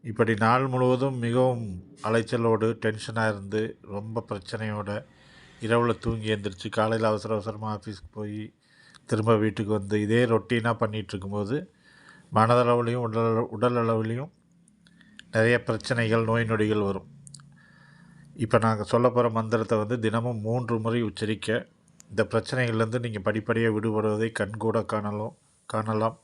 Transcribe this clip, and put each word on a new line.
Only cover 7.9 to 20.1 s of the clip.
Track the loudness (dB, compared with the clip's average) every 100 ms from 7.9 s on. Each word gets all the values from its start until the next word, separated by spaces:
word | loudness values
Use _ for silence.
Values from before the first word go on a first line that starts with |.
| -14 -14
போய், | -10 -8 -8 -10 _ _ _ -20 -20 _
திரும்ப | 0 4 4
வீட்டுக்கு | 4 0 -2
வந்து, | -2 0 -2
இதே | 2 2
ரொட்டீனாக | 4 2 2 -2 0
பண்ணிட்டு | -2 -2 -4 -8
இருக்கும்போது, | -8 -6 -4 -2 -4 -6 _ _ -20 -20 -20 _
மனதளவுலையும் | 2 4 6 4 2 2
உடல், | -2 -2 0 2 2 -2
உடல் | 0 0
அளவுலையும் | 2 0 0 0 -4 -8 _ _ _ _ _ _ _ -20 _ -4
நிறைய | 4 6 4
பிரச்சனைகள், | 2 -4 -2 0 2 2
நோய் | 2 0
நொடிகள் | 2 2 2 2
வரும். | 0 -2 -8 -20 -20 -20 -20 -20 -20 -20 -20 -20 -20 -20 -20
இப்ப | -6 2 2
நாங்க | 2 0
சொல்லப் | 0 2 2
போற | 2 0
மந்திரத்தை | 0 -2 -2 0 -2
வந்து | 0 -2
தினமும் | -2